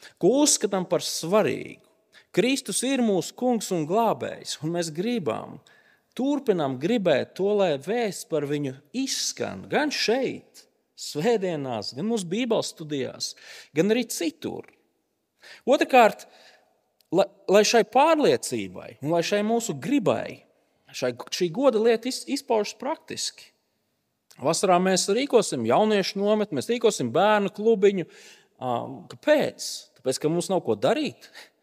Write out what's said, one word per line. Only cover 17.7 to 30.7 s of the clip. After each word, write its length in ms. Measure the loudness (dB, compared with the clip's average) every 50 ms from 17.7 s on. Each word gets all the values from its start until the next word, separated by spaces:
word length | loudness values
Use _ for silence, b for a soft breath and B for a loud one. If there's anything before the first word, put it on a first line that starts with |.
| 4 2 2
pārliecībai 1160 | 4 4 4 6 6 4 4 4 4 4 2 0 -4 -6 -6 -6 -8 -12 -14 -16 -16 -16 -10
un 160 | -4 -2 0
lai 80 | 0 0
šai 160 | 0 0 0 0
mūsu 320 | 0 -2 -2 -2 -4 -8
gribai, 680 | -6 -4 0 0 2 2 2 0 0 -2 -8 -12 -16 _ _ _ _ _ _ _ _ _ _ -8
šai, 200 | -4 -4 -4 -4 -6 -10 -10
šī 180 | -4 -4 -2 -2
goda 300 | 0 2 2 2 2 4
lieta 280 | 2 2 2 2 -2 -6
iz-, 140 | -8 -8 -6
izpaužas 480 | -6 -6 -8 -2 -2 -2 0 0 -4 -8
praktiski. 720 | -10 -8 -8 -8 -8 _ -12 -10 -8 -8 -8 -10 -12 -20 -20 _ _ _ _ _ _ _ _ _ _ _ _ _ _ _ _ -16 -4
Vasarā 380 | -2 -2 0 0 4 4 4 4
mēs 300 | 4 2 2 0 0 0
rīkosim 540 | 0 0 0 2 2 2 2 2 -2 -2 0
jauniešu 540 | 2 4 4 4 4 2 0 0 -2 -4 -2
nometni, 360 | 0 0 2 0 0 -2 -4
mēs 120 | -6 -2 -2
rīkosim 400 | -2 2 2 0 0 0 -4 -2 2
bērnu 380 | 2 4 4 4 2 2 -2 -6
klubiņu. 540 | -2 2 2 2 6 4 4 4 2 -4 B B B B B B B B B _ _
Ā, 140 | -6 -4 -4 -4 -4 -6 -12 -14 -16 -18
kāpēc? 560 | -20 -6 2 2 2 4 2 -2 -4 -8 -10 -10 -10 -12 -14 _ _ _
Tāpēc, 220 | _ -2 -2 0
ka 100 | 0 0
mums 180 | 0 0 -2 0
nav 140 | -2 -2 0
ko 120 | -2